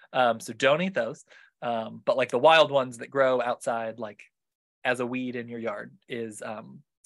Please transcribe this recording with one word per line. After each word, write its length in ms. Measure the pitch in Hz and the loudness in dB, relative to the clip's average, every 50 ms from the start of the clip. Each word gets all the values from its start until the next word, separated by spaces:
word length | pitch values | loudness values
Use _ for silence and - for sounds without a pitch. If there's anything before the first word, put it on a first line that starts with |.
| - _ | -14 _
Um, 280 | - 165 127 120 113 113 | 0 2 4 2 2 0
so 140 | - - 117 | -4 -12 -4
don't 280 | 110 135 135 147 160 | 0 2 4 4 2
eat 120 | 180 190 190 | 0 -2 -2
those. 300 | 127 113 113 147 - - _ - - - _ _ _ | -2 -4 -4 -6 -10 -16 _ -20 -20 -20 _ _ _
Um, 400 | - 120 117 113 110 110 113 113 - | -6 -4 -4 -4 -4 -6 -10 -4 -2
but, 140 | - 120 131 | 0 2 2
like, 120 | 127 - | 0 0
the 100 | - 120 | 2 4
wild 320 | 131 156 160 160 147 135 | 6 8 8 8 6 6
ones 260 | 143 139 127 127 120 117 | 4 0 0 -2 -6 -12
that 140 | 123 - | -12 -4
grow 300 | 131 135 135 131 131 123 | 0 2 2 4 2 2
outside, 580 | 120 123 117 - - 131 120 113 113 113 110 117 | 0 -2 -4 -4 -4 -4 -4 -2 -4 -6 -8 -10
like, 240 | 117 104 101 - - _ _ _ _ _ _ _ _ _ _ _ - | -12 -14 -14 -16 -20 _ _ _ _ _ _ _ _ _ _ _ -2
as 160 | 131 127 120 | -2 -2 -2
a 60 | 127 | -2
weed 300 | 120 127 127 127 123 120 | -4 -4 -6 -6 -6 -6
in 120 | 123 117 117 | -8 -10 -10
your 100 | 117 117 | -10 -8
yard 380 | 113 110 104 107 117 123 - _ _ - | -6 -6 -6 -6 -10 -14 -18 _ _ -12
is, 360 | 135 117 117 110 104 - 120 | -10 -8 -8 -10 -10 -12 -12
um, 360 | 120 110 107 113 131 131 147 - _ _ _ _ | -10 -10 -12 -14 -16 -20 -20 -20 _ _ _ _